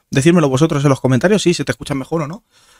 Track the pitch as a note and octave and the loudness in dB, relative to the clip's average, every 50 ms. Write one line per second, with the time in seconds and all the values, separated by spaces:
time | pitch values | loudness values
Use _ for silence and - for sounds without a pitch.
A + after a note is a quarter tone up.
0 | _ _ - C3+ C3 E3 F3 F3+ D#3 C#3 C3 B2+ D#3+ D#3+ - C#3+ C#3+ D3 C3+ - | _ _ -2 0 2 4 4 4 2 2 2 2 0 0 0 0 0 0 0 0
1 | - B2+ C3 A#2+ D#3+ F#3 G#3+ G3 - F3 F3 - C#3 - B2 - C#3+ - C#3+ C3+ | 0 0 0 0 2 2 0 0 0 0 -2 -2 -4 -6 -8 -8 -8 -8 -8 -8
2 | B2+ - D#3+ E3 D#3 C3+ F3 A#3 _ _ _ _ _ _ _ | -6 -6 -6 -6 -6 -8 -12 -14 _ _ _ _ _ _ _